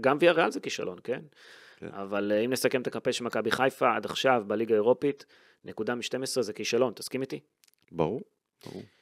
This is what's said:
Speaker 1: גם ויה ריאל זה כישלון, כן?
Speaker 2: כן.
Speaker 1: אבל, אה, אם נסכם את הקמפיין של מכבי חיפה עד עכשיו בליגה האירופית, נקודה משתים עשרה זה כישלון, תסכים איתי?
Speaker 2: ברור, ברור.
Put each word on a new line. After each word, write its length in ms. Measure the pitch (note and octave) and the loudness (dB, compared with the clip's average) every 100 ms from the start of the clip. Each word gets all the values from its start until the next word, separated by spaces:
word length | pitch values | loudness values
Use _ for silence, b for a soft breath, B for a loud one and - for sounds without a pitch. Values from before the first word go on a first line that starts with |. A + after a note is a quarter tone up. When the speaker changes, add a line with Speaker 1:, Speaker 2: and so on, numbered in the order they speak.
Speaker 1:
גם 160 | B2+ C#3+ | 2 4
ויה 120 | E3+ | 4
ריאל 180 | D#3+ A2 | 4 2
זה 100 | - | -2
כישלון, 380 | - - F#2+ F2+ | -6 -6 -8 -8
כן? 160 | - C3 D#3 _ B B B B | -8 -8 -10 _ B B B B
Speaker 2:
כן. 120 | - | -14
Speaker 1:
אבל, 400 | G2 G2 G2+ G#2 | -12 -6 -2 0
אה, 80 | G#2 | 2
אם 100 | A#2+ | 0
נסכם 300 | B2+ B2+ C3 | 2 0 0
את 40 | B2 | -4
הקמפיין 260 | A2+ B2+ | -4 -2
של 120 | A#2 | -2
מכבי 260 | A#2+ A#2+ A2+ | -2 -2 -2
חיפה 460 | G#2 C3 - C3 A2 | 2 0 2 2 2
עד 80 | |
עכשיו 380 | G#2 - C3+ B2 G2+ | -2 0 2 2 2
בליגה 280 | G#2+ A2+ | -2 2
האירופית, 500 | A2 G#2 B2+ D3 C#3 - b b b | 4 4 4 2 -4 -10 b b b
נקודה 300 | B2 - A2 | -14 -8 -6
משתים 280 | B2 A2 B2+ | -4 -6 -6
עשרה 200 | C3 - | -4 -2
זה 100 | G#2 | -2
כישלון, 400 | G#2+ G#2+ A#2 B2+ | -4 0 2 2
תסכים 280 | - - B2+ | 0 -8 -6
איתי? 200 | C3 A2 - _ _ _ _ | -6 -8 -14 _ _ _ _
Speaker 2:
ברור, 300 | E2 D#2+ A#2+ - _ _ _ - | 0 0 0 -8 _ _ _ -16
ברור. 160 | - G#2 B | -14 -16 B